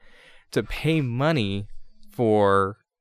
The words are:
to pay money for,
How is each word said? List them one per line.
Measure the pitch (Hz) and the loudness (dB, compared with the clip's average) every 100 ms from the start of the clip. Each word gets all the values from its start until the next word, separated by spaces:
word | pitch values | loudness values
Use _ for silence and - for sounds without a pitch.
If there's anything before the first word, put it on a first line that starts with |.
| - - - - _ | -20 -20 -20 -20 _
to | 131 | -4
pay | 107 - 151 160 | -4 -4 -2 -2
money | 131 120 147 156 101 101 107 - - - - | -2 -2 -2 0 -2 -4 -8 -12 -14 -18 -12
for, | - 113 107 101 98 98 107 _ _ | -2 2 4 4 4 0 -4 _ _